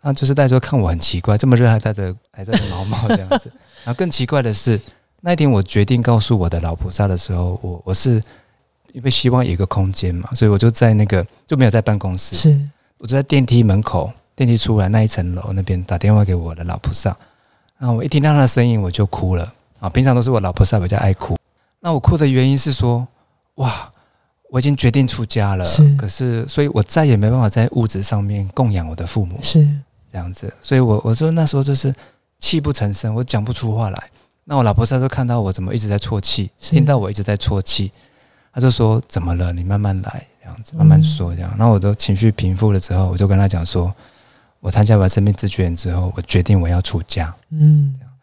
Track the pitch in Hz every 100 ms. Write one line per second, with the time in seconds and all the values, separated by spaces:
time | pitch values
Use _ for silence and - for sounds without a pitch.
0 | 143 139 135 139 135 127 - - 95 82
1 | - 90 98 107 135 120 120 110 110 104
2 | 92 92 _ - 98 - - 95 98 110
3 | 113 220 92 269 - _ _ - - 123
4 | 180 - 127 147 120 104 - 113 - _
5 | _ _ 175 175 147 110 95 104 101 123
6 | 120 117 - 110 85 82 82 82 92 -
7 | 101 90 - 87 87 90 92 87 - 92
8 | 131 113 - _ _ _ _ _ _ 135
9 | 131 - 127 127 123 87 98 - 95 95
10 | 92 87 - 120 110 101 113 113 117 107
11 | 104 92 85 _ _ 143 123 110 110 104
12 | 95 92 - - 156 143 143 _ _ _
13 | 113 135 135 143 123 120 110 98 107 87
14 | 78 - _ - 127 117 - 107 95 110
15 | 107 - 87 87 - 95 92 90 90 87
16 | 101 107 101 90 82 82 85 85 - -
17 | 101 - _ _ _ _ _ _ 127 113
18 | - 151 151 147 131 - 120 113 92 90
19 | 101 - 92 90 85 _ _ _ 95 127
20 | 131 123 117 120 95 87 98 110 90 101
21 | 98 92 - 85 _ _ _ _ 175 151
22 | - 165 147 131 131 139 151 135 123 120
23 | 127 _ _ _ _ - 127 - - _
24 | _ _ _ _ _ 127 135 139 123 139
25 | 127 - 110 113 101 95 90 - 147 143
26 | 113 - 127 117 139 - 147 - - -
27 | 156 113 107 127 110 113 110 - 113 95
28 | 101 104 101 101 98 - 123 95 82 80
29 | 87 113 92 90 - 160 147 143 135 _
30 | _ 98 87 92 98 - - 135 123 104
31 | 110 113 160 165 156 139 139 139 139 135
32 | - _ _ _ - 160 147 139 104 98
33 | 113 110 123 113 107 120 113 107 110 95
34 | - _ _ _ - 143 117 98 113 131
35 | 131 - 123 120 98 92 92 110 107 101
36 | - 107 - - 98 _ - 160 151 135
37 | 98 104 101 101 - 101 - - 98 _
38 | _ _ _ _ _ - 127 123 113 110
39 | - - 85 85 87 85 87 101 101 95
40 | 92 - - _ 127 120 110 160 156 151
41 | - - 87 87 87 101 113 104 98 101
42 | - 95 110 107 92 92 107 98 - 90
43 | 95 90 98 95 98 92 82 90 87 -
44 | _ _ _ _ _ _ - 87 107 107
45 | 92 104 101 95 101 - 90 87 92 87
46 | 90 - 80 92 87 98 85 87 - 85
47 | - - 80 - _ 156 151 151 143 131
48 | - _